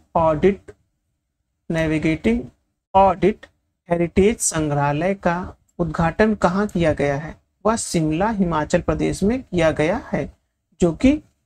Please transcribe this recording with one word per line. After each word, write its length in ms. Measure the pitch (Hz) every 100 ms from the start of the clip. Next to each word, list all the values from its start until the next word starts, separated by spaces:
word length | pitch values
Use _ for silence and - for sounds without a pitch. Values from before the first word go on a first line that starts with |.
| - 175
ऑडिट, 560 | 160 156 185 202 - - _ _ _ _ _ _ _ _ -
नेविगेटिंग 720 | 165 160 156 165 160 220 240 123 - _ _ _
ऑडिट 520 | 190 196 175 175 214 - _ _ _ -
हेरिटेज 480 | 175 170 - 196 233
संग्रहालय 760 | - 165 156 143 143 147 175
का 420 | 196 180 175 - - _ -
उद्घाटन 560 | 170 156 165 156 220
कहाँ 320 | 208 175 185 208
किया 260 | 185 165
गया 240 | 151 143 139
है? 240 | 156 - _ _ 208
वह 100 | 220
शिमला 540 | - 175 156 156 208
हिमाचल 500 | 214 180 160 151 175
प्रदेश 420 | - 156 156 151
में 200 | 190 254
किया 280 | - 180 160
गया 260 | 151 151 220 -
है, 240 | 170 175 - _ _ _ _
जो 120 | 175
कि 300 | 160 262 302 - _